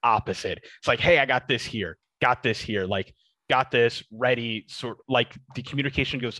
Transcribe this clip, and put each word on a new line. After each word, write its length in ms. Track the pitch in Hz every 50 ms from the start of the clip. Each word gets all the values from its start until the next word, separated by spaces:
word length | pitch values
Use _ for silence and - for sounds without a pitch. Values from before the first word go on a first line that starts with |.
| -
opposite. 560 | 120 110 101 - 98 92 - - 98 82 -
It's 280 | - - - - -
like, 120 | 139 123 -
"Hey, 180 | - 131 -
I 80 | 143 135
got 220 | 131 131 123 -
this 180 | - 127 113 -
here, 320 | - - 110 95 82 - - _ _ _ _
got 220 | 135 123 120 - -
this 180 | 120 107 -
here, 240 | - - 107 98 95
like, 300 | 92 101 98 98 - _ _ _ _ _ _ _ -
got 220 | 135 127 131 -
this, 320 | - 120 117 117 - - - _
ready," 560 | 110 110 123 123 127 120 117 117 110 107 -
sort, 320 | - - - 123 117 104 - _
like, 280 | - 127 120 120 - - - - - -
the 80 | 127 131
communication 560 | - - 139 139 143 135 147 131 - 147 127
goes 200 | 123 117 -